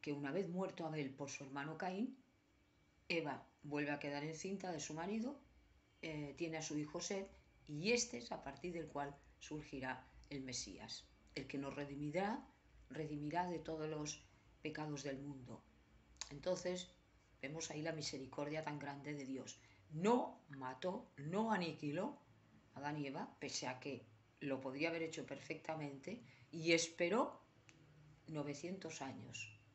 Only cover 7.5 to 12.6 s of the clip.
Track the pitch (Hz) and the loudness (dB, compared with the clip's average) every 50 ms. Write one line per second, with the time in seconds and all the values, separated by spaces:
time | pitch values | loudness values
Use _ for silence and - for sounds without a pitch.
7.5 | - - - - 151 147 165 208 240 240 233 - - 240 - - 202 - - 151 | -20 -20 -12 -8 -6 0 4 6 6 6 6 2 -2 -6 -4 -4 -6 -6 -6 -8
8.5 | 131 - - 175 170 170 160 156 - 143 143 139 147 - - - - - - - | -8 -4 -4 -4 -2 -2 -4 -2 0 -2 -2 -2 -4 -8 -16 -20 -20 -16 -10 -6
9.5 | 151 151 151 - - 135 127 131 127 123 - - - - - - - 139 131 131 | -6 -6 -6 -6 -6 -4 -2 -2 -2 -2 -6 -14 -18 -20 -14 -6 -6 -4 -4 -2
10.5 | 123 - - 107 92 - 107 113 - - - - - - - - - - 131 131 | -2 -4 -4 -4 -6 -10 -8 -8 -8 -8 -8 -14 -20 -20 -20 -8 -6 -6 -6 -2
11.5 | - 139 139 139 135 147 143 139 143 139 147 147 147 175 196 202 226 302 - - | -2 -2 -2 -2 -2 -2 -2 -2 -2 -2 -2 0 2 4 4 4 2 0 -4 -8
12.5 | - - | -18 -20